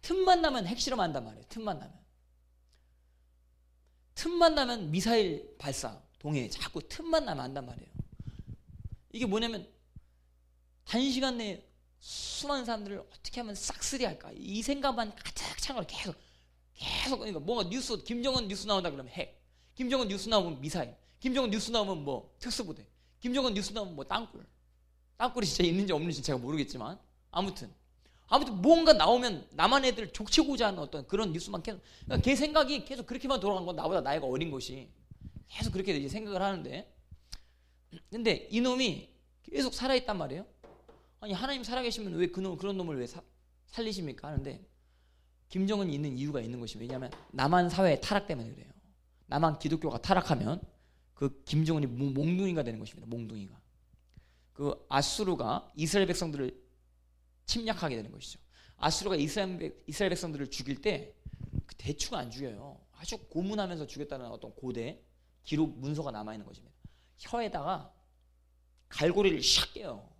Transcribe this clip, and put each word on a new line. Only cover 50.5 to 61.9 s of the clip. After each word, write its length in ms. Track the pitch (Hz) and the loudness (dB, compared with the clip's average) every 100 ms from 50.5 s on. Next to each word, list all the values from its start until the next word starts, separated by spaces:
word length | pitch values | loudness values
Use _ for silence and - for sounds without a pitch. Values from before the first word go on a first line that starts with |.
| 175 - - _ _ _ - | -2 -6 -18 _ _ _ -4
그 260 | 139 - - | -4 -4 0
김정은이 420 | 147 160 160 139 | 2 4 2 0
몽-, 260 | 120 139 | 0 0
몽둥이가 500 | 135 151 180 196 170 | 2 2 2 2 0
되는 160 | 120 110 | -2 -4
것입니다. 280 | 107 - 110 | -10 -14 -8
몽둥이가. 520 | 120 113 110 98 110 _ _ _ - _ - _ _ _ | -8 -6 -10 -12 -16 _ _ _ -20 _ -20 _ _ _
그 320 | - 143 - - | -4 -4 -4 0
아수르가 840 | 139 139 - 202 156 113 123 - - | 2 2 0 0 0 0 -2 -4 -4
이스라엘 300 | 156 196 185 | 2 4 4
백성들을 560 | 175 170 143 127 - - _ _ _ _ _ _ _ - | 2 -2 -2 -4 -6 -20 _ _ _ _ _ _ _ -4
침략하게 480 | 233 226 190 160 117 | -4 -2 -2 -2 -2
되는 160 | 104 | -6
것이죠. 280 | - - - - - - - | -12 -16 -16 -20 -20 -20 0
아수르가 380 | 156 156 190 180 | 2 2 0 2
이스라엘 420 | 147 208 190 180 | 2 0 -2 -2
백-, 260 | 156 - - | -6 -8 -10
이스라엘 220 | 156 196 | 0 2
백성들을 400 | 180 170 147 135 | 2 -4 -4 -6
죽일 300 | - - 139 | -6 -6 -2
때 340 | 214 170 - - - - - - - | 0 -2 -6 -14 -16 -12 -6 -6 -6
그 80 | - | -8
대충 400 | - | -6